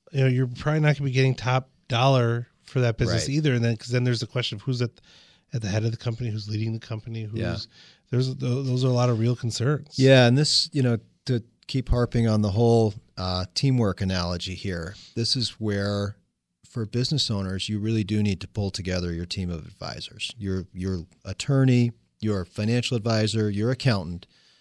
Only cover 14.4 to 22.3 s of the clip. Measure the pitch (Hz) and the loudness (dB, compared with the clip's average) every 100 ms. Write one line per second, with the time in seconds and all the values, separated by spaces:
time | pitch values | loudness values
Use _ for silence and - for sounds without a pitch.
14.4 | 95 90 101 87 82 - - - 117 131 | -8 -8 -6 -6 -8 -12 -12 -4 -2 -2
15.4 | 110 - 107 101 101 101 101 - _ _ | -4 -4 -4 -2 -2 -2 -4 -8 _ _
16.4 | _ _ _ - 107 120 127 147 - 101 | _ _ _ -10 -6 -4 -2 -2 -2 -2
17.4 | 95 95 - 107 107 113 98 107 104 92 | -4 -4 -4 -4 0 0 0 0 0 -2
18.4 | - - 98 - 90 90 87 85 87 - | -6 -4 -4 -4 -4 -4 -4 -6 -6 -6
19.4 | 90 82 - - 87 - - - - - | -6 -6 -10 -14 -12 -12 -14 -10 -10 -8
20.4 | 98 95 90 92 92 92 80 _ - 95 | -4 -4 -6 -6 -4 -4 -6 _ -12 -8
21.4 | - 135 131 123 120 - _ - 110 | 0 4 6 6 2 -2 _ -8 -4